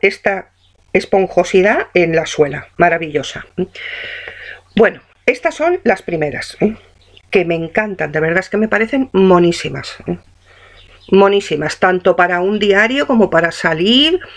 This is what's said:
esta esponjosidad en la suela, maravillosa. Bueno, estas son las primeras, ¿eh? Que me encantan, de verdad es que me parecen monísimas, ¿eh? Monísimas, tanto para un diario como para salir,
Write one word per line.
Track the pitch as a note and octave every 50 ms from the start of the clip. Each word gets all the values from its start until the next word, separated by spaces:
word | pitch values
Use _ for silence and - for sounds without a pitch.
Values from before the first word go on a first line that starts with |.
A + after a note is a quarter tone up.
| -
esta | G3 - - - G#3 G3 F#3+ - _ _ _ _ _ _ _ _ _ -
esponjosidad | - - - - G3 F#3+ F3+ - F3 F3+ - - F#3+ F#3 G#3 A#3+ E4+ G#4+ - -
en | F3+ F3 E3 D#3+
la | D#3+ D#3
suela, | - - - D3 C#3+ C#3+ C#3+ - - _
maravillosa. | - F3 F3 E3 D#3+ E3 D3+ D3 D3 C3 - - - - - _ - F#3 - - - - - - - - - - - - - - - - - - - - _ -
Bueno, | - A3+ F#3 - - _ _ _ _ _
estas | - C4 - - E4 -
son | - D4+ E4+ F4+ F4+ -
las | A#3 G3 - -
primeras, | - E3+ D#3 D3+ D3 C3 - - - - -
¿eh? | E3+ G#3+ A3 - _ _ _ _ _ _ _ _ _ _
Que | - G3 F3
me | E3 E3+
encantan, | E3 E3 D#3+ - A3 G#3+ G#3+ G3 - D#3 D3 D3
de | D#3
verdad | D#3 D#3+ E3+ F#3
es | F3+ -
que | - G#3
me | A3 G#3+
parecen | G#3 G#3 A3 A3+ - C4+ C4 - -
monísimas, | F#3+ F#3+ F#3 F3+ F3 F3 E3+ E3+ - - D3 C#3 C#3 - - - - -
¿eh? | - F3 - - _ _ _ _ _ - - - - - - - - - - - -
Monísimas, | F#3 G3 G3 G3 G3+ G3+ G3+ - D#3 D3 D#3 D3+ - -
tanto | - F#3 F#3 F3+ - F#3+ E3+
para | F3 F3 F3 F3+ F3
un | F3+ G3 G#3+ G#3+
diario | G#3+ G3+ F#3+ G3+ G#3+ A3+ C4 C#4 C#4+
como | - C4+ A3+ G3+ F3+
para | - E3 E3+ E3
salir, | - - - E3+ D#3+ D#3+ F3 G#3 A#3+ C4 D4 D#4+ F4+ F4+ - - -